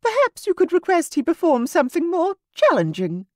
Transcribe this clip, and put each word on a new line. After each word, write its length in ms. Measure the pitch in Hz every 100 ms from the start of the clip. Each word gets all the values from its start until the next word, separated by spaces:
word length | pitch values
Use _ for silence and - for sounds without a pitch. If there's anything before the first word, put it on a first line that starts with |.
Perhaps 440 | 480 453 539 - -
you 80 |
could 180 | 370 370
request 420 | 349 349 359 311
he 80 | -
perform 440 | 269 330 339 262 247
something 440 | 339 254 349 339
more 260 | 349 359 392 _
challenging. 720 | - 605 285 160 160 180 175 190